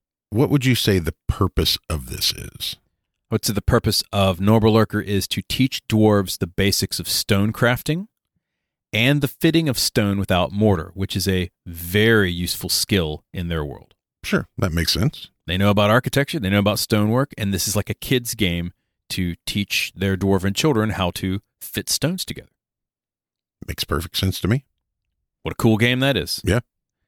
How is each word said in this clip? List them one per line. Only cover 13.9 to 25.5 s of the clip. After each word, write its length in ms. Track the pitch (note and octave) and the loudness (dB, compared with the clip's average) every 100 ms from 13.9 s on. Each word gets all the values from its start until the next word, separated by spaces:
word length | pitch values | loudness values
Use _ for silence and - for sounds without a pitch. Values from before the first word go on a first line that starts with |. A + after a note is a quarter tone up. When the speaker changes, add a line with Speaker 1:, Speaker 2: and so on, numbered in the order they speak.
| _ _ _ | _ _ _
Speaker 1:
Sure, 240 | - G3+ - - | -4 -4 -4 -4
that 140 | G2 | -2
makes 200 | D#2+ E2 | 0 0
sense. 380 | D2+ A#2 - - _ - | 0 -2 -4 -12 _ -6
Speaker 2:
They 100 | F#2 | 0
know 140 | G2+ | 2
about 200 | G2+ G#2 | 4 4
architecture, 480 | A2+ B2+ - C#3 E3 | 4 2 -2 -2 -2
they 120 | F#2+ | 0
know 80 | G2+ | 2
about 200 | G2+ G#2 | 2 0
stonework, 540 | - G#2+ G#2 A#2+ C#3 - | 0 0 2 0 -2 -4
and 140 | G#2+ | -4
this 120 | F#2+ - | -2 -2
is 80 | |
like 140 | G2+ - | -2 -4
a 40 | |
kid's 400 | - - C3 A#2+ | -6 -2 -2 -2
game 380 | A#2 F#2+ E2+ F2 - _ _ - | -2 -2 -2 -6 -10 _ _ -10
to 240 | - F2+ E2+ - | -4 -4 -4 -6
teach 460 | G#2 G2+ - - - | -4 -2 -4 -4 -4
their 200 | G2 F#2+ | -2 0
dwarven 380 | G2 F#2+ F#2+ | 2 2 0
children 360 | G2+ D#3 A#2+ A2 | 0 0 2 0
how 200 | G2 F2+ | -2 -4
to 280 | - F#2+ G2 - _ | -2 -4 -4 -8 _
fit 280 | - - F#3 | -12 -8 -6
stones 360 | - C#3+ F#3 | -2 -2 -4
together. 260 | - - - _ _ _ _ _ _ _ _ _ _ _ - | -8 -12 -16 _ _ _ _ _ _ _ _ _ _ _ -12
Speaker 1:
Makes 180 | - | -10
perfect 320 | - C#2+ D#2+ - | -4 -4 -4 -2
sense 240 | F#2+ - | -2 0
to 80 | F2 | -2
me. 160 | B2 - _ _ _ _ _ _ _ | -2 -6 _ _ _ _ _ _ _
Speaker 2:
What 100 | D#2+ | -10